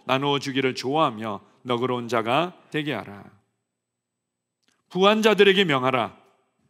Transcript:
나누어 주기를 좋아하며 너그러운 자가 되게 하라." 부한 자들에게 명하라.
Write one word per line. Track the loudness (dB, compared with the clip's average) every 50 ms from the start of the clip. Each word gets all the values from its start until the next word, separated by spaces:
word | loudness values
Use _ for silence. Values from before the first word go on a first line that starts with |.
| _
나누어 | -4 -4 -2 0 -2 -2 -2
주기를 | -4 -4 -4 -2 -2 -2 -4
좋아하며 | -4 -6 -4 0 0 0 0 -2 -6 -8 -10 -10 -10 -12 _ _ _ -8
너그러운 | -6 -4 -2 -2 -4 -4 -6 -6
자가 | -4 -2 -2 -2 0 0 0 -2 -2 -8 -14 _ _
되게 | -8 -8 -6 -6 -8
하라." | -8 -10 -12 -16 -18 -20 -20 -20 _ _ _ _ _ _ _ _ _ _ _ _ _ _ _ _ _ _ _ _ _ _ _ _ _ _ _ _ _ _ _
부한 | -2 2 4 4 4 4 4
자들에게 | 4 4 6 6 6 6 4 2
명하라. | 2 2 0 0 0 0 0 -2 -2 -6 -12 _ _ _ _ _ _ _ _ _ _